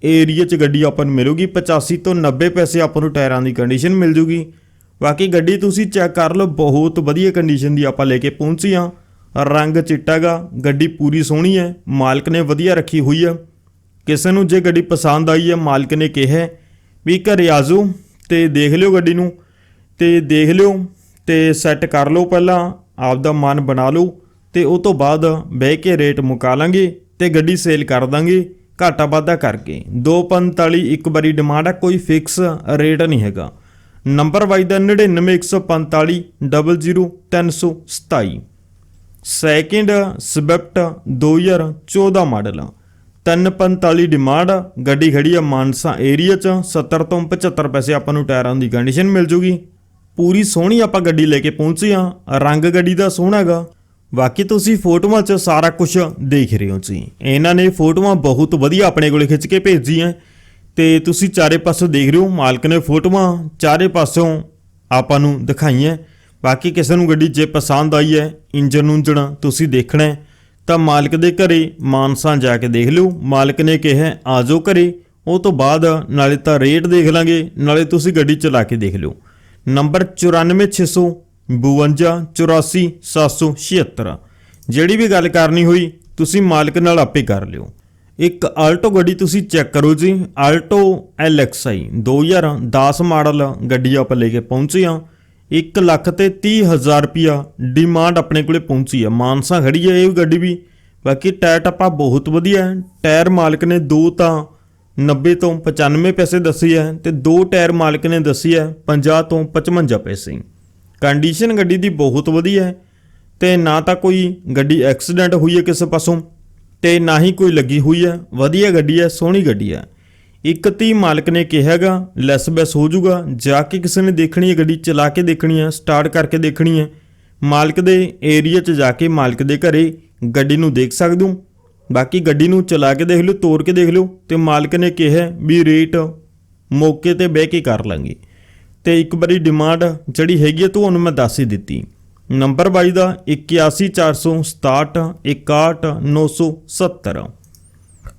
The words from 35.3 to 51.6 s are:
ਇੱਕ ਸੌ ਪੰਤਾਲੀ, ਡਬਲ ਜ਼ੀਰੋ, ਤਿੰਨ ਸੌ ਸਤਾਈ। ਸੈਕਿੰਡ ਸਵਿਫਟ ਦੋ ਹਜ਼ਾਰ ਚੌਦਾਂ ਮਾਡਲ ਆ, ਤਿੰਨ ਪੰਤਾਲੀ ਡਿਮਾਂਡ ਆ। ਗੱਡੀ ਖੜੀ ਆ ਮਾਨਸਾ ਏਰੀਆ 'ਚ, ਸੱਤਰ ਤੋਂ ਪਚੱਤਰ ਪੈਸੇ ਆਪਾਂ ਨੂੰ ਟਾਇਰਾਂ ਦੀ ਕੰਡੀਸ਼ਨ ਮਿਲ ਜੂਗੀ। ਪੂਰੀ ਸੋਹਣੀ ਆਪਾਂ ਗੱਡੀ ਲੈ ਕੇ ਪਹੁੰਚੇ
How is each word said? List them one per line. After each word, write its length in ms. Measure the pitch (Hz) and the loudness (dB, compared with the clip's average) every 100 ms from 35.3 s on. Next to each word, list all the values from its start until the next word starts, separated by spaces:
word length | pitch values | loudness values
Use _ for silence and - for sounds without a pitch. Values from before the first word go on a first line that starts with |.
ਇੱਕ 100 | 180 | 0
ਸੌ 160 | 180 190 | 0 -4
ਪੰਤਾਲੀ, 640 | 190 160 156 156 160 175 175 _ | -2 -4 -2 0 0 -2 -8 _
ਡਬਲ 320 | 139 147 156 170 | -2 0 0 0
ਜ਼ੀਰੋ, 420 | 160 180 180 - _ | 0 -2 -2 -6 _
ਤਿੰਨ 200 | 175 170 | -2 -2
ਸੌ 300 | 156 175 160 - | -2 -4 -4 -12
ਸਤਾਈ। 540 | - - 147 98 62 - _ _ _ _ - - - | -16 -4 -4 -2 -6 -16 _ _ _ _ -20 -20 -18
ਸੈਕਿੰਡ 640 | - - 156 151 160 214 208 202 196 - | -10 -4 0 0 0 0 0 0 -2 -6
ਸਵਿਫਟ 720 | - 156 147 175 - 185 170 160 - | -6 -4 0 -2 -2 -4 -4 -6 -8
ਦੋ 300 | 127 151 160 | -2 0 2
ਹਜ਼ਾਰ 360 | 185 180 160 156 - | 2 0 -2 -10 -4
ਚੌਦਾਂ 400 | 190 196 190 165 | 0 2 2 0
ਮਾਡਲ 340 | 107 104 82 | -2 -4 -8
ਆ, 120 | 67 - _ _ _ _ | -12 -16 _ _ _ _
ਤਿੰਨ 260 | 175 170 185 | -2 0 0
ਪੰਤਾਲੀ 560 | 185 185 185 180 170 170 | 0 0 2 2 2 2
ਡਿਮਾਂਡ 440 | 147 131 147 185 | 2 2 2 2
ਆ। 200 | 190 180 - 127 | -2 -4 -6 -2
ਗੱਡੀ 240 | 143 160 | 2 2
ਖੜੀ 240 | 143 151 | 2 2
ਆ 60 | 175 | 2
ਮਾਨਸਾ 560 | 151 131 135 131 165 110 | 0 0 -2 -2 -4 -2
ਏਰੀਆ 360 | 139 143 180 190 | 0 2 2 0
'ਚ, 120 | 190 185 | 0 -2
ਸੱਤਰ 400 | 180 160 - 160 | -2 -6 -2 -4
ਤੋਂ 180 | 160 175 | -2 -4
ਪਚੱਤਰ 460 | 165 180 185 180 151 | -4 -4 -4 -2 -4
ਪੈਸੇ 260 | 139 123 | -2 -2
ਆਪਾਂ 200 | 143 147 | -2 -2
ਨੂੰ 120 | 147 139 | -4 -2
ਟਾਇਰਾਂ 300 | 131 123 131 | -2 -2 -2
ਦੀ 120 | 123 | -2
ਕੰਡੀਸ਼ਨ 380 | 120 127 135 190 | -2 -2 0 0
ਮਿਲ 180 | 190 | 0
ਜੂਗੀ। 340 | 170 175 185 180 - _ _ _ _ - | 2 0 0 -4 -8 _ _ _ _ -2
ਪੂਰੀ 260 | 175 190 | 0 2
ਸੋਹਣੀ 380 | 208 165 180 233 | 0 0 0 2
ਆਪਾਂ 200 | 214 196 | 0 0
ਗੱਡੀ 260 | 170 156 156 | 0 2 2
ਲੈ 120 | 151 | 2
ਕੇ 120 | 151 | -2
ਪਹੁੰਚੇ 440 | 151 | -2